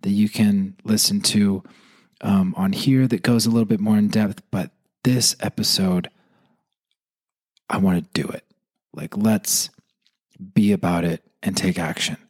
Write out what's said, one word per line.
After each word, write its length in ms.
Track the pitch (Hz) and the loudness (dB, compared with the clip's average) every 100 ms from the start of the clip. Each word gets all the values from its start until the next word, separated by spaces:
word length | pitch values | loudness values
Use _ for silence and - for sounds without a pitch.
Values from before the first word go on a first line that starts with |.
that 80 | 98 | -2
you 180 | 101 104 | 2 0
can 460 | - 107 101 98 - | 2 2 2 0 -8
listen 380 | - 107 - 101 | -4 0 0 0
to, 420 | - 107 101 95 - _ _ _ _ _ | 0 2 2 0 -6 _ _ _ _ _
um, 320 | - 98 92 90 | 0 2 2 0
on 160 | 95 | -2
here 360 | 98 - 131 131 | 0 2 2 2
that 160 | 117 | 0
goes 240 | - 120 113 | 0 2 2
a 20 | |
little 160 | 117 110 | 2 2
bit 140 | 107 | 0
more 180 | 107 107 | 2 2
in 120 | 104 | 2
depth, 340 | 110 104 98 _ | 2 -2 -4 _
but 180 | 95 78 _ _ _ | -6 -6 _ _ _
this 320 | - 123 - - | 0 2 0 -2
episode, 680 | - - 107 - 95 90 - _ _ _ _ _ _ _ _ _ _ _ _ _ _ _ _ | -6 -4 -2 0 2 0 -2 _ _ _ _ _ _ _ _ _ _ _ _ _ _ _ _
I 100 | - | 0
wanna 240 | 95 90 80 | 2 0 -2
do 140 | - 73 | -8 -6
it. 180 | - _ _ _ _ _ | -8 _ _ _ _ _
Like, 240 | - - - | -14 -10 -2
let's 540 | 110 107 - - - _ _ _ _ _ _ _ 95 | 0 0 -2 -4 -4 _ _ _ _ _ _ _ -4
be 180 | - 104 | 0 2
about 320 | 98 90 87 | 2 0 -2
it 200 | 85 82 _ _ | -2 -4 _ _
and 160 | - 95 | -6 -2
take 220 | 95 90 | -2 -2
action. 380 | 80 - - - _ | -6 -6 -8 -8 _